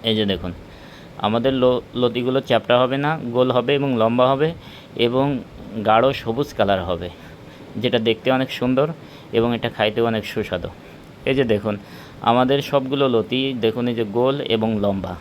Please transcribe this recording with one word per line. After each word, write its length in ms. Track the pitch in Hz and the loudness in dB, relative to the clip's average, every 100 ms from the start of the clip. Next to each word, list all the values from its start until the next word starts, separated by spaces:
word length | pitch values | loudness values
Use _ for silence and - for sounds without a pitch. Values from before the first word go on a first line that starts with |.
এই 120 | - 110 | 0 0
যে 100 | 104 | 2
দেখুন, 280 | 92 90 87 - - - - - - | 0 -4 -10 -16 -20 -20 -20 -20 -6
আমাদের 360 | 104 113 123 | -2 0 0
ল-, 280 | 135 127 123 - 120 | 2 2 2 -2 -2
লতিগুলো 460 | 123 117 120 131 | 0 0 0 -2
চ্যাপ্টা 380 | 127 127 - 123 | 2 0 4 4
হবে 180 | 127 135 | 4 0
না, 220 | 147 160 | -2 -2
গোল 280 | 120 120 127 | -2 2 2
হবে 240 | 123 120 143 | 2 2 0
এবং 220 | 139 123 | 2 2
লম্বা 300 | 110 120 127 | 2 4 4
হবে 260 | 135 156 170 - - - - | 4 0 -2 -14 -20 -16 0
এবং 440 | 120 127 139 135 - - - 107 107 | 2 2 0 -2 -6 -16 -14 -4 4
গাঢ় 280 | 110 127 | 4 4
সবুজ 400 | 135 - 113 - | 0 -4 -2 -4
কালার 300 | - 101 98 | 0 2 2
হবে, 260 | 87 85 87 - - - - - - - | 0 -4 -6 -12 -20 -20 -20 -20 -14 -4
যেটা 220 | 117 117 | 0 0
দেখতে 320 | 113 113 - | 2 0 2
অনেক 200 | 131 131 | 0 0
সুন্দর 360 | - 123 131 151 160 - - - | -4 -2 0 0 -2 -14 -20 -4
এবং 220 | 113 117 117 | 0 0 0
এটা 140 | 117 | -4
খাইতেও 360 | - 110 107 117 | 0 0 2 0
অনেক 200 | 113 104 | 0 -4
সুস্বাদু। 420 | - 101 92 92 - - - - - - | -6 -4 -4 -6 -14 -20 -20 -20 -10 -4
এই 100 | 135 | 0
যে 80 | |
দেখুন, 340 | 127 104 107 104 - - - - | 2 0 0 -6 -10 -20 -20 -4
আমাদের 400 | - 120 127 139 | 2 2 4 2
সবগুলো 480 | 139 143 131 139 139 | 0 -2 0 0 2
লতি 440 | 117 104 127 135 127 | 2 0 -2 -2 0
দেখুন, 260 | 110 113 120 | -2 0 -2
এই 80 | 117 | -2
যে 80 | |
গোল 380 | 110 107 123 139 | -2 0 0 0
এবং 380 | - 113 110 107 | -2 0 0 0
লম্বা। 360 | 101 98 92 87 | 0 -2 -4 -10